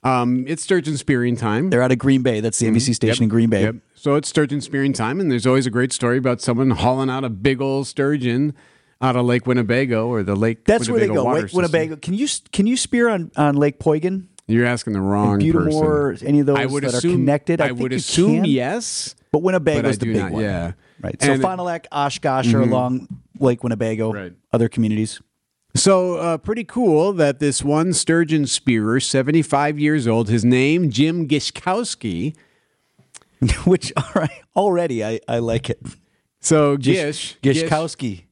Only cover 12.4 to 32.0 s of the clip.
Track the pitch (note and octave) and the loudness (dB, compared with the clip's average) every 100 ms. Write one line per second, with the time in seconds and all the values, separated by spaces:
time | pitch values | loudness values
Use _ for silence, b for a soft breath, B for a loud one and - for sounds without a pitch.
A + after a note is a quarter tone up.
12.4 | _ - G3+ B3 - A#3+ A#3+ G3+ E3 - | _ 0 0 0 0 2 2 0 -4 0
13.4 | D3 C#3+ D3 C#3+ - D#3 F3 F#3+ F3+ - | 0 2 0 0 0 0 0 -4 -10 -20
14.4 | - A2+ A#2+ A#2+ - G2+ F#2+ G2+ G#2 G2+ | -2 2 2 0 -2 -2 0 2 2 2
15.4 | D3+ E3 D#3 D#3 D#3 D3+ C#3+ G2 C3 D3 | 2 2 2 2 2 2 0 -4 0 2
16.4 | C#3 C#3 B2 C#3+ C#3 B2 E3+ F3 B2+ C#3+ | 4 2 0 -2 -2 0 0 2 2 0
17.4 | - E3 C3+ B2 B2 B2+ - - F#3+ A3+ | 0 0 0 -2 -4 -4 -2 2 2 4
18.4 | F#3 C3+ B2 G#3+ A3+ - - - _ D3+ | 2 0 0 -4 -6 -8 -10 -14 _ 0
19.4 | F3+ F#3 D#3+ D3 A2+ G#2+ A2+ G#2+ F#2+ G#2+ | 2 0 0 0 0 -2 -2 -2 -2 -4
20.4 | G#2+ F#2 E2+ F#2 b b F#2 - C#3+ C3+ | -2 -2 -6 -10 b b -10 -2 0 2
21.4 | F3 F#3 F3+ E3+ - D3 C#3+ - D3+ C3 | 0 -2 -6 -6 -6 -4 -4 -2 -2 0
22.4 | A#2+ A2+ A#2 B2+ B2+ B2+ - - _ - | 2 2 2 2 0 -4 -6 -18 _ -2
23.4 | C3+ A#2+ B2 A2 A2+ A2 A2 G#2 F2+ F2 | 0 0 -2 -2 -2 -2 -4 -4 -10 -16
24.4 | _ A#2 A2+ - A2 G#2+ A2 - _ _ | _ 0 0 0 0 0 -2 -6 _ _
25.4 | _ _ _ - F#3+ F#3+ F3+ E3+ E3+ D#3+ | _ _ _ 0 4 4 2 -2 -4 -4
26.4 | - A3+ G3+ A#3+ A#3 D3+ F#3 F#3+ D3 C3+ | -4 -6 -6 0 2 4 2 2 0 2
27.4 | D3 C3 C#3+ D3+ F3 E3+ - E3 D#3+ D#3 | -2 0 0 0 0 0 2 2 2 0
28.4 | C3+ - - A#2 G#2+ B2 - C3+ C3 D#3+ | 0 -2 0 0 2 0 0 -2 2 0
29.4 | D3+ C#3+ D3 D3 D3 D#3 A#2 A2+ G#2+ A#2 | 2 0 0 0 0 0 2 0 2 2
30.4 | A#2 B2+ C3+ E3 E3+ A2+ D#3 E3+ D#3 D3 | 4 4 4 2 0 2 0 0 -2 -2
31.4 | - - - G3 A#3+ - | -4 -8 -4 -2 -4 -8